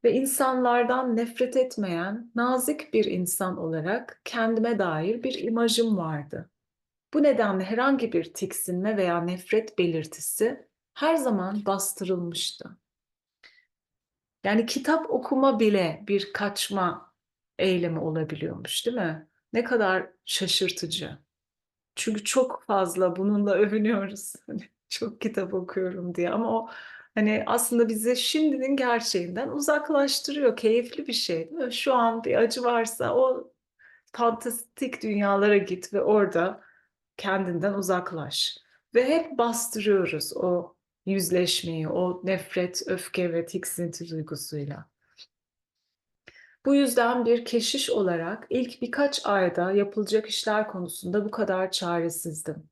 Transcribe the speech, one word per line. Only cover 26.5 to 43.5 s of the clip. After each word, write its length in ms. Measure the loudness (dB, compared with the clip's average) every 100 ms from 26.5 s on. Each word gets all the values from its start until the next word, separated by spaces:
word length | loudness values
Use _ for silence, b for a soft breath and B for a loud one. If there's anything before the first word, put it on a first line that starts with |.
| -2
o 100 | -4 B B B B
hani 280 | 0 2 2 0
aslında 420 | 0 2 2 2
bizi 280 | 2 0 0
şimdinin 600 | 0 2 2 2 0 0
gerçeğinden 720 | 2 2 0 -2 -2 -4 -4
uzaklaştırıyor. 1080 | -2 0 0 2 2 2 0 -4 2 2 4
Keyifli 500 | 2 2 0 -8 -4
bir 60 |
şey, 380 | -4 -2 -4 -4
değil 120 | -6
mi? 100 | -4
Şu 220 | -2 2
an 300 | 4 4 2
bir 120 | 0 2
acı 280 | 2 2
varsa 500 | 0 0 0 -2 0 4
o 360 | 2 2 -6 _ _ _ b b b
fantastik 880 | 0 0 0 -6 -8 -10 -6 -6 -4
dünyalara 540 | -2 0 2 4 6 4
git 380 | 4 -6 -4
ve 80 | 0
orada 580 | 4 4 4 2 0 -4 b b b _ _ -8
kendinden 580 | -2 0 0 0 -2
uzaklaş. 840 | -2 0 -2 -2 -8 -6 -4 -4 -6 b b _
Ve 100 | 2 4
hep 300 | 2 0 0
bastırıyoruz 960 | 0 0 -4 -2 2 4 2 -2 -6 -2
o 380 | 0 0 -4 _ _ _ -2
yüzleşmeyi, 840 | 0 2 2 2 0 -2 -4 -2
o 320 | 0 -2 -2
nefret, 580 | -2 -4 -2 -4 -2 -4 -4
öfke 460 | -6 -4 -2 0
ve 140 | -2
tiksinti 640 | -4